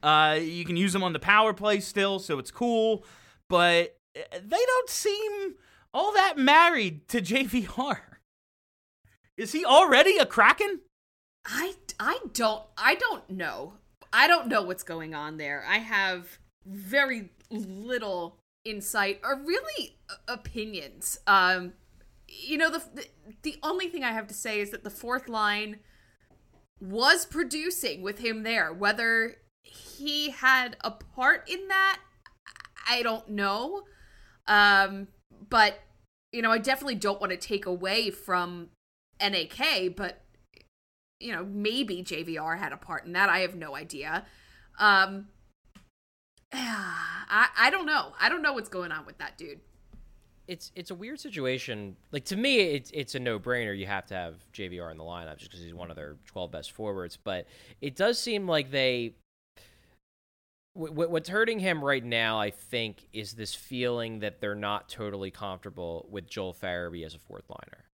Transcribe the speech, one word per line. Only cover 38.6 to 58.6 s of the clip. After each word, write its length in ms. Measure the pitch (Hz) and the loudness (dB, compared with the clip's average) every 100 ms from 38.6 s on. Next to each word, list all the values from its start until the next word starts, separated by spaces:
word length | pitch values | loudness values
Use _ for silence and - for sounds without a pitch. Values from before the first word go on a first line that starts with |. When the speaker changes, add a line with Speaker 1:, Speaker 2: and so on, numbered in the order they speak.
| 170 _ _ _ _ _ | -14 _ _ _ _ _
Speaker 2:
N 160 | 202 | -2
A 120 | 190 160 | -2 -4
K, 420 | - 302 247 185 | -4 -2 0 -2
but, 320 | 175 185 - _ _ _ _ _ _ _ _ _ _ | -4 -8 -10 _ _ _ _ _ _ _ _ _ _
you 120 | 240 | -10
know, 100 | 185 | -8
maybe 600 | 190 202 208 240 233 180 | -8 -2 -2 0 -2 -4
J 200 | 180 156 | -6 -8
V 140 | 160 160 | -6 -6
R 200 | 160 170 | -4 -4
had 160 | 170 | -6
a 40 | 143 | -8
part 300 | - 151 170 | -10 -10 -6
in 80 | |
that. 160 | 175 196 | 2 4
I 80 | 175 | 4
have 160 | 180 | 0
no 200 | 185 156 | -4 -12
idea. 520 | 139 156 143 147 165 196 - _ - - - | -12 -12 -12 -6 -6 -8 -20 _ -20 -20 2
Um, 500 | 208 196 190 196 202 _ _ _ _ | 6 6 6 0 -12 _ _ _ _
<sighs> 800 | - _ _ _ _ _ _ _ | -20 _ _ _ _ _ _ _
I, 960 | 262 247 214 185 160 - - - 208 240 - | -8 -6 -6 -6 -6 -6 -8 -2 2 2 4
I 140 | 240 | 2
don't 160 | 381 311 | 2 0
know. 260 | 302 - - | -2 -2 0
I 80 | 214 | 0
don't 140 | 339 | 2
know 100 | 302 | -2
what's 160 | 262 214 | -2 -6
going 240 | 185 175 | -8 -6
on 140 | 156 143 | -8 -10
with 100 | 147 | -14
that 220 | 147 - | -14 -14
dude. 220 | 143 147 _ _ - - - - _ _ - | -16 -16 _ _ -20 -20 -20 -20 _ _ -14
Speaker 3:
It's, 240 | 175 - - | -14 -14 -16
it's 140 | 175 | -14
a 40 | |
weird 240 | 175 220 285 | -14 -12 -14
situation. 800 | 294 190 127 131 123 110 101 92 _ | -12 -6 -4 -4 -6 -8 -10 -14 _
Like, 140 | 147 - | -10 -6
to 100 | 190 | -2
me, 220 | 262 254 | 2 4
it's, 320 | 185 143 120 | 2 0 -6
it's 220 | 156 135 | -10 -8
a 40 | 135 | -4
no-brainer. 580 | 123 110 123 123 110 98 | -4 -4 -2 -2 -2 -6
You 100 | 95 | -4
have 180 | 98 - | -6 -6
to 60 | |
have 200 | 95 85 82 _ | -8 -8 -12 _
J 160 | - 95 | -12 -10
V 120 | 87 | -10
R 100 | 85 | -12
in 80 | 80 | -12
the 40 | |
lineup 340 | 80 87 82 73 | -12 -12 -12 -16
just 120 | - | -20
'cause 100 | 87 | -18
he's 120 | 85 | -16
one 160 | 82 87 | -14 -14
of 80 | 78 | -12
their 200 | 73 73 - | -14 -16 -16
twelve 260 | 101 90 | -10 -10
best 200 | 80 - | -10 -14
forwards. 440 | - 110 98 87 - | -10 -8 -6 -8 -10
But 300 | - 92 - - - - | -8 -8 -8 -20 -20 -12
it 160 | 143 131 | -12 0
does 220 | 202 240 | 0 0
seem 280 | - 214 190 | -2 -4 0
like 240 | 156 | 0